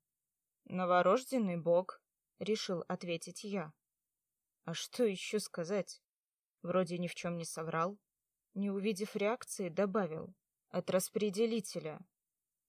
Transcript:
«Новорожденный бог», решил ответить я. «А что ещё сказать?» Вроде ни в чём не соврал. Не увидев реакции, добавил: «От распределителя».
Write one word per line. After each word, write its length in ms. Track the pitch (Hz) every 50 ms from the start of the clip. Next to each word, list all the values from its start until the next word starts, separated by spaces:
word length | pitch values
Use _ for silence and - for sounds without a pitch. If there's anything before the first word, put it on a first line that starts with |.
| _ _ _ _ _ _ _ _ _ _ _ _ -
«Новорожденный 960 | - - 185 185 175 180 180 180 180 196 254 254 - 269 254 214 185 175 170
бог», 420 | 156 170 170 180 185 - - - _ _ _ _ _ _ _ -
решил 440 | 196 196 214 214 - - 185 - - -
ответить 560 | 185 180 - 175 170 165 - - 175 - -
я. 300 | 208 202 196 156 156 - _ _ _ _ _ _ _ _ _ _ _ _ _ _ _ _ _ _
«А 80 | -
что 320 | 165 - - - - - 247
ещё 360 | 214 190 180 - - - 214
сказать?» 640 | - - - - 165 160 208 202 175 - - - _ _ _ _ _ _ _ _ _ _ _ _
Вроде 340 | - 170 175 185 185 160 175
ни 100 | 175 180
в 80 | 170 -
чём 220 | - - 175 175
не 80 | 170 165
соврал. 540 | - - 165 160 160 160 160 170 185 202 - _ _ _ _ _ _ _ _ _ _ -
Не 160 | 196 202 202
увидев 440 | 196 202 190 220 214 180 214 - -
реакции, 540 | 208 202 208 233 - - - - - 196 175
добавил: 640 | 156 190 202 202 185 220 190 156 156 160 - 180 185 _ _ _ _ _ _ _
«От 180 | - 180 175 -
распределителя». 1120 | 180 185 - - - 208 208 208 185 202 233 226 226 226 196 - - 175 151 156 151 - - _ _ _ _ _ _ _ _ _ _ _ _